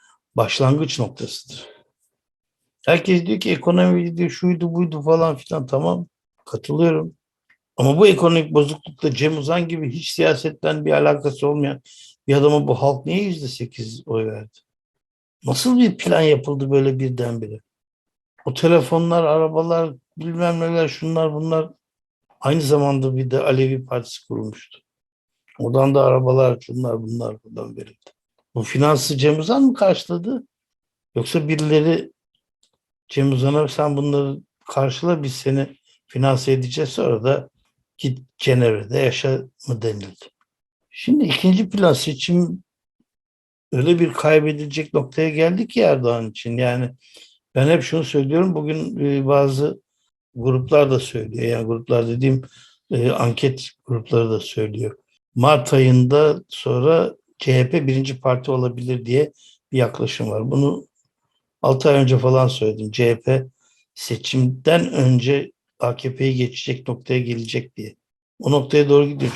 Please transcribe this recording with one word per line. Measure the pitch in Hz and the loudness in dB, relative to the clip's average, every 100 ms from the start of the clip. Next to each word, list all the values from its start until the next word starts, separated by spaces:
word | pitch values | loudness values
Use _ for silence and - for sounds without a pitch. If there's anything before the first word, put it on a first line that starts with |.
| _ _ _ - | _ _ _ -4
başlangıç | 110 - 131 147 147 - | -2 0 2 2 -2 -4
noktasıdır. | 107 - 113 - - - - - _ _ _ _ _ _ _ _ _ _ - | -8 -8 -12 -14 -18 -20 -20 -20 _ _ _ _ _ _ _ _ _ _ 0
Herkes | 165 180 180 170 | 0 2 0 0
diyor | 208 | -4
ki | 208 | -2
ekonomiydi, | 160 - 175 180 175 170 170 170 | -2 0 2 4 2 0 -2 -4
şuydu, | - 180 170 170 | -2 -2 -2 -2
buydu | 170 175 156 | -2 -4 -4
falan | 147 165 165 139 | 0 2 2 -2
filan. | - 160 131 | -6 -8 -4
Tamam, | 135 165 180 170 _ _ _ | -2 -2 -2 -6 _ _ _
katılıyorum. | - - - 147 170 156 165 - _ _ _ _ _ - | -12 -12 -6 0 2 0 -4 -12 _ _ _ _ _ 0
Ama | 131 151 | 2 6
bu | 208 | 6
ekonomik | 185 170 165 151 | 6 4 2 2
bozuklukta | 147 143 151 - 147 156 | 2 0 -2 -14 -6 -4
Cem | 120 151 156 | 0 -2 -2
Uzan | 139 175 165 | -2 -2 -4
gibi | 165 143 | -6 -6
hiç | 139 147 | -8 -8
siyasetten | - 160 151 160 147 156 151 | 0 0 0 -4 -4 -4 -2
bir | 151 | 0
alakası | 147 147 143 143 139 143 | 2 2 0 -2 -4 -2
olmayan | 147 139 135 _ - - _ - | -2 -2 -6 _ -20 -20 _ 0
bir | |
adama | 139 147 147 143 | 4 4 4 2
bu | |
halk | 123 139 131 139 | 0 0 -2 -2
niye | 180 | -2
yüzde | 202 165 135 | -2 -4 -8
sekiz | - 120 - 110 120 - | -10 -12 -10 -14 -12 -8
oy | 113 110 | -4 -4
verdi? | 107 107 _ _ _ _ _ _ _ _ _ | -8 -14 _ _ _ _ _ _ _ _ _
Nasıl | 127 127 254 247 | -6 -2 2 4
bir | 233 - | 4 2
plan | 175 160 | 0 2
yapıldı | 156 139 139 143 135 | 4 2 0 -6 0
böyle | 139 135 131 | 2 2 0
birdenbire? | 131 123 120 117 107 107 _ _ _ _ _ _ _ _ | -4 -4 -6 -6 -10 -14 _ _ _ _ _ _ _ _
O | - | -10
telefonlar, | 127 165 170 131 165 170 170 | -2 2 4 2 0 0 2
arabalar, | 160 156 160 156 165 165 165 131 _ - | 2 2 0 0 -2 -2 -2 -8 _ -14
bilmem | 165 170 175 165 | -10 -4 -2 -2
neler, | 165 170 160 | -2 0 -2
şunlar | - 160 165 160 | -4 -4 -2 -2
bunlar. | 151 160 160 160 - _ _ _ _ _ _ | -2 -2 -2 -2 -10 _ _ _ _ _ _
Aynı | 135 160 | 0 0
zamanda | 139 147 139 139 131 131 | 2 2 2 0 0 -2
bir | 131 | -2
de | 135 | 0
Alevi | 143 131 131 135 131 | 2 2 2 -2 -6
Partisi | 123 117 - - | -8 -8 -14 -12
kurulmuştu. | 113 107 - - - _ _ _ _ _ _ _ - | -10 -10 -12 -20 -20 _ _ _ _ _ _ _ -8
Oradan | 117 131 139 | -2 2 4
da | 139 | 4
arabalar, | 131 127 127 131 131 120 | 4 4 2 4 2 0
şunlar | - 123 123 113 | -6 -6 -4 -6
bunlar | 113 117 113 110 | -6 -8 -8 -10
buradan | 110 113 113 113 | -16 -14 -14 -14
verildi. | - _ - _ _ _ _ | -18 _ -20 _ _ _ _
Bu | 120 | -8
finansı | 110 131 147 143 - 139 | -4 2 2 2 0 0
Cem | 147 156 | 2 2
Uzan | 160 262 | 0 2
mı | 269 | 4
karşıladı? | - 196 180 - 175 190 254 - _ _ _ _ _ _ | 4 2 2 -2 -8 -6 -8 -10 _ _ _ _ _ _
Yoksa | - - 165 151 | -8 -4 -2 -2
birileri | 156 151 151 156 165 - _ _ _ _ _ _ _ _ _ _ | -2 2 2 4 0 -2 _ _ _ _ _ _ _ _ _ _
Cem | - 139 | -2 0
Uzan'a | 131 135 147 147 | 2 2 0 0
"Sen | - 147 143 | -2 -2 -2
bunları | 143 143 139 139 - _ | 0 0 -2 -6 -14 _
karşıla, | - - 135 127 175 165 | -8 -2 -2 -2 -2 -2
biz | 139 | -2
seni | 127 139 135 135 - _ _ _ | -6 -2 -2 -2 -8 _ _ _
finanse | 131 135 127 135 | -2 0 2 2
edeceğiz, | 131 123 131 156 | 0 0 -4 -6
sonra | - 185 113 | -2 -2 0
da | 120 139 - _ _ _ _ - | 0 -2 -4 _ _ _ _ -8
git | 135 127 - - | -6 -6 -10 -6
Cenevre'de | - 127 120 107 101 135 | 0 4 4 0 -2 -2
yaşa" | 131 117 139 131 131 _ - | 0 0 -2 -2 -6 _ -8
mı | 113 | -6
denildi? | 113 101 98 92 - _ _ _ _ _ _ | -4 -6 -10 -18 -20 _ _ _ _ _ _
Şimdi | - - 294 | -8 0 2
ikinci | 196 131 185 185 202 | 2 0 2 2 0
plan | 202 180 | 2 2
seçim | 131 - 135 - 175 170 185 _ _ _ _ _ _ _ _ _ _ - | 2 -2 -6 -2 0 0 -4 _ _ _ _ _ _ _ _ _ _ -8
öyle | 127 147 175 | -2 2 4
bir | 165 | 2
kaybedilecek | - 151 156 151 151 147 143 151 | 0 4 4 4 -4 -8 -8 -4
noktaya | 151 131 - 160 | -4 -4 -2 -2
geldi | 151 165 185 226 | 0 0 0 -2
ki | 240 | 2
Erdoğan | 185 139 120 117 110 | 2 2 0 -2 -4
için. | - 120 117 | -10 -6 -2
Yani | 123 123 123 127 _ - - _ _ | -2 -2 -4 -8 _ -20 -20 _ _
ben | 131 139 | 0 2
hep | 165 | 2
şunu | - 160 | 2 -4
söylüyorum, | 135 147 135 160 185 | -2 -2 0 2 0
bugün, | 156 151 156 165 220 | -2 -4 -6 -6 -4
e, | 143 139 135 | -2 0 2
bazı | 139 139 135 143 - _ _ _ _ _ | 4 4 2 -2 -4 _ _ _ _ _
gruplar | 123 123 127 127 151 143 | -6 0 0 4 4 4
da | 127 | 2
söylüyor. | - 120 107 117 | -2 -8 -8 -6
Yani | 117 117 110 | -4 -2 -4
gruplar | 117 117 120 117 | -6 0 0 0
dediğim, | 120 135 131 - _ - _ - | 0 2 0 -2 _ -20 _ -6
e, | 135 123 | -2 0
anket | - 120 113 139 131 - _ | 0 0 0 -2 -2 -10 _
grupları | - 117 113 117 113 | -8 -6 0 0 0
da | 110 | -2
söylüyor. | - - 107 107 107 - _ _ _ | -6 -6 -6 -6 -8 -10 _ _ _
Mart | 123 135 147 131 | 0 4 2 2
ayında | 139 131 127 123 147 151 160 - | 4 6 6 6 4 4 0 -6
sonra | - 131 123 139 165 185 - _ - | -10 -4 0 2 2 2 -4 _ -8
C | 135 127 | 0 2
H | 127 | 2
P | 170 135 | 0 0
birinci | 131 135 131 | 0 -2 -4
parti | 135 127 131 | -2 -2 -2
olabilir | 131 123 120 123 127 110 | -2 -2 -4 -6 -6 0
diye | 127 151 _ _ _ _ | 0 0 _ _ _ _
bir | 127 | 0
yaklaşım | 117 - 117 - 113 | 0 -2 -6 -4 -6
var. | 107 123 | -4 -2
Bunu | 139 143 - - _ _ _ _ _ _ _ | 0 0 0 -8 _ _ _ _ _ _ _
Altı | - 131 151 | 0 2 4
ay | |
önce | 139 131 127 | 4 4 4
falan | 127 131 127 | 4 4 2
söyledim. | 127 110 110 107 | 0 -2 -4 -6
C | 107 120 | 0 0
H | 117 | 0
P | - 131 131 _ _ _ _ | 0 -2 -2 _ _ _ _
seçimden | - - 113 - 131 127 131 156 170 - | -16 -10 -8 -4 0 0 0 2 2 2
önce | - 127 127 123 139 - _ _ - | 0 2 4 2 -2 -2 _ _ -6
A | 120 120 | -6 -4
K | 131 127 | -8 -4
P'yi | 135 127 | -2 0
geçecek | 123 127 - 127 127 | -4 -6 -8 -8 -8
noktaya | 113 - 127 | -10 -4 -2
gelecek | 120 117 113 120 - - | -2 -6 -6 -8 -8 -14
diye. | 98 - _ _ _ - | -16 -16 _ _ _ -8
O | 131 | 0
noktaya | 143 131 151 143 | 0 2 2 6
doğru | 143 147 | 4 4
gidiyor. | 139 131 | 0 -6